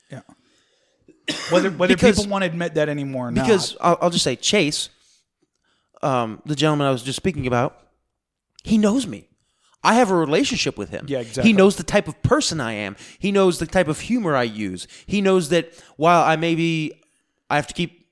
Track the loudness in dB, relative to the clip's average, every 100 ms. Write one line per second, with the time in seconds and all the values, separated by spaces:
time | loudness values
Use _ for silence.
0 | _ -20 -20 _ _ _ _ _ _ _
1 | _ _ -12 -10 0 0 0 0 0 4
2 | 4 4 0 -2 -2 -4 -4 -2 -2 -2
3 | -6 -6 -4 -2 2 2 0 -2 0 2
4 | 0 0 -2 -2 0 0 0 -2 -8 _
5 | _ _ _ _ _ _ _ _ _ _
6 | -4 -2 -2 -6 -8 -2 0 2 0 -2
7 | -4 -6 -4 -4 -2 0 -2 -6 _ _
8 | _ _ _ _ _ _ -2 2 2 0
9 | -4 -10 -16 _ _ _ _ _ 2 4
10 | 4 2 2 0 0 -2 -4 -6 -8 -10
11 | -8 -8 -6 0 4 6 4 4 -2 -2
12 | -2 -4 0 0 0 -4 -6 -6 -8 -12
13 | -18 -6 0 2 2 2 -2 0 0 -2
14 | -4 -4 0 0 -2 -4 -6 -8 -14 -20
15 | -6 0 2 2 2 0 -2 -10 -20 0
16 | 4 4 4 2 0 0 0 -2 -4 -10
17 | _ _ _ _ -4 -4 -2 -6 -6 -8
18 | _